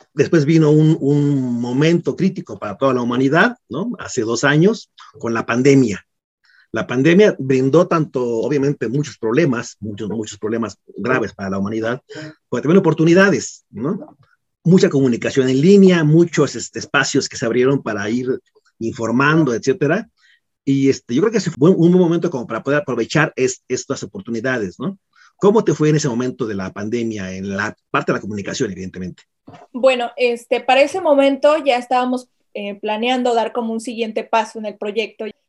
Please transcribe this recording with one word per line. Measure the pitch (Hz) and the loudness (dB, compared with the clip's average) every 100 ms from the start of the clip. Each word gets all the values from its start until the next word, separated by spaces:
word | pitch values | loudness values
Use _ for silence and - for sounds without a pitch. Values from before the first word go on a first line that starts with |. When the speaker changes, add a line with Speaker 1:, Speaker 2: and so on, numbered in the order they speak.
| _ | _
Speaker 1:
Después | - - 170 | -4 0 2
vino | 139 160 151 | 2 4 4
un, | 151 156 160 | 4 4 2
un | 135 147 143 139 127 120 | 2 2 2 0 -2 -4
momento | 120 127 156 175 160 | -2 0 2 2 -2
crítico | 127 190 190 - 104 | -2 -2 -4 -12 -10
para | 104 98 | -10 -2
toda | 135 | 0
la | 127 | 0
humanidad, | 120 120 135 160 233 240 _ | -2 0 2 4 2 0 _
¿no? | 123 233 - | -8 -8 -10
Hace | 92 - | -8 -6
dos | 110 117 | -4 0
años, | 139 151 185 226 - _ - - | 2 4 4 2 -8 _ -20 -10
con | 117 | -6
la | 113 110 | -4 -2
pandemia. | 120 139 135 120 92 _ _ _ _ _ _ _ | 2 4 6 4 -2 _ _ _ _ _ _ _
La | 110 101 | -8 -4
pandemia | 123 147 175 208 - | 0 4 6 4 2
brindó | 131 131 135 156 180 | 0 2 4 2 2
tanto, | 170 151 135 123 113 | 0 -2 -4 -2 -2
obviamente, | 110 143 139 147 113 | -2 0 0 -2 -4
muchos | 135 143 - | -4 -6 -6
problemas, | 110 127 165 117 117 - | -2 0 0 -2 -6 -12
muchos, | 104 101 107 | -12 -10 -8
muchos | 110 107 - | -6 -8 -8
problemas | 107 113 107 - _ - | -6 -4 -6 -10 _ -8
graves | 98 127 101 | -2 -2 -2
para | - 98 | -8 -6
la | 98 | -4
humanidad, | 196 110 113 127 _ - 156 - _ | -4 -4 -4 -6 _ -16 -16 -18 _
pero | 120 | -6
también | 135 190 | 2 2
oportunidades, | 160 147 160 175 196 160 - - _ | 2 2 4 4 4 2 -6 -16 _
¿no? | - 135 - 302 _ _ _ _ _ | -10 -8 -8 -12 _ _ _ _ _
Mucha | - 185 180 | 4 4 6
comunicación | 139 135 113 117 135 127 | 2 2 0 -2 0 2
en | 131 | 2
línea, | 165 202 190 175 | 6 8 8 6
muchos, | 151 160 170 - 135 117 | 4 4 4 2 0 -2
este, | - 113 | -10 -12
espacios | - 143 135 139 127 | -2 0 2 0 -2
que | - | -6
se | 117 | -2
abrieron | 117 127 139 | 2 2 0
para | 123 104 104 | -2 -6 -4
ir | 120 127 113 _ _ _ _ | -4 -4 -6 _ _ _ _
informando, | 113 110 113 117 139 160 143 | -8 -4 -2 2 2 4 2
etcétera. | 110 135 127 143 185 233 _ _ _ _ _ | 0 -2 0 0 -2 -4 _ _ _ _ _
Y, | - 139 135 | -2 2 2
este, | 131 - | 0 -2
yo | 120 | 0
creo | 214 | 0
que | 220 | 0
ese | 185 | -4
fue | - 156 | 2 2
un, | 185 170 | 4 4
un | 180 | 4
momento | 170 165 170 | 4 0 -2
como | 135 107 | -6 -6
para | - | -6
poder | 135 147 | -2 -2
aprovechar | 143 117 110 151 156 | -2 -4 -2 0 0
es-, | - 127 - _ | 0 -2 -4 _
estas | 123 - 127 | -8 -6 -8
oportunidades, | 101 101 107 117 127 127 98 - | -8 -12 -8 -6 -4 -4 -6 -6
¿no? | 143 196 _ _ _ _ | -10 -10 _ _ _ _
¿Cómo | 196 220 | 2 4
te | 196 | 2
fue | 151 151 | 0 2
en | 143 | 2
ese | 139 | 0
momento | 117 127 - 113 | -2 -4 -4 -6
de | |
la | 98 92 | -6 -8
pandemia, | 101 104 120 113 107 92 | -8 -6 -4 -4 -6 -8
en | 92 98 98 | -8 -8 -6
la | 107 - _ | -6 -8 _
parte | 139 143 | -6 -4
de | 143 | -6
la | |
comunicación, | 98 104 90 87 117 | -6 -8 -8 -6 -6
evidentemente? | 90 92 90 90 - _ _ - - - | -6 -12 -10 -12 -14 _ _ -20 -20 -16
Speaker 2:
Bueno, | 247 262 254 240 - | -2 0 0 -4 -4
este, | 247 233 - 240 | -4 -4 -4 -4
para | 233 262 | 2 2
ese | 294 381 | 2 0
momento | 339 277 277 269 294 311 | 0 2 2 2 2 2
ya | 277 247 | 0 -2
estábamos, | 240 254 254 254 - _ _ | -2 -2 -2 -4 -8 _ _
eh, | 214 202 | -12 -10
planeando | 202 214 214 240 254 247 | -8 -6 -4 -2 -2 0
dar | 233 220 | -2 -2
como | 247 226 | -4 -6
un | 226 | -6
siguiente | 226 226 220 220 | -8 -8 -6 -6
paso | 220 226 220 226 | -2 -2 -2 -8
en | 214 | -12
el | 202 | -8
proyecto. | 208 202 214 - 214 - | -6 -6 -6 -8 -14 -14